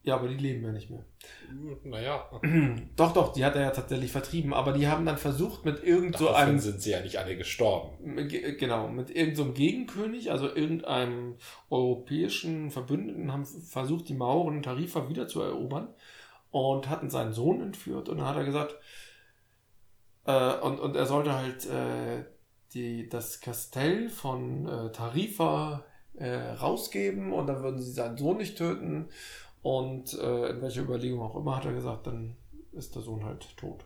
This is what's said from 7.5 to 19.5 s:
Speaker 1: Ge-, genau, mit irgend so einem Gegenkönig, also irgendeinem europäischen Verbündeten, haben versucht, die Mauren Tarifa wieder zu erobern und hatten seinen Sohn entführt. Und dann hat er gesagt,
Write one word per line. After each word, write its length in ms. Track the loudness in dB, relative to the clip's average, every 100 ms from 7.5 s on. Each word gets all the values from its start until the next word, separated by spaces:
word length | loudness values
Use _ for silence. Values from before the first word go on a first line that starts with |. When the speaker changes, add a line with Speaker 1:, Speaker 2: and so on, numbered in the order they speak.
| 4 4 4 -2 -10 -6 -4 -2
Speaker 1:
Ge-, 260 | -2 -4
genau, 320 | -2 0 0 0
mit 220 | -4 -4
irgend 220 | 0 2
so 80 | 2
einem 100 | 0
Gegenkönig, 760 | 4 2 2 -4 -4 -4 -4 -2
also 160 | 0 0
irgendeinem 880 | 0 0 0 0 0 0 -2 -6 -10 -16 -20 _
europäischen 1040 | 2 4 2 -2 0 0 0 -2 -4 -4
Verbündeten, 600 | -6 -2 0 0 -4 -4
haben 120 | -4
versucht, 640 | -6 -10 -8 -4 0 0 -2
die 60 |
Mauren 500 | 0 4 4 4 0
Tarifa 460 | -2 -2 0 -2 -2
wieder 180 | -2 -2
zu 140 | -2
erobern 480 | -2 -2 -2 -4 -6 -14 -20 -20 -20 -20 _
und 360 | 0 2 2 -2
hatten 200 | -4 -2
seinen 240 | -2 -2
Sohn 280 | 2 2 2
entführt. 460 | -2 -8 -6 -6 -4
Und 120 | -2
dann 80 | -2
hat 100 | 0
er 80 |
gesagt, 300 | 0 0 -2 -8 -16 -18 -18 -20 _ _ _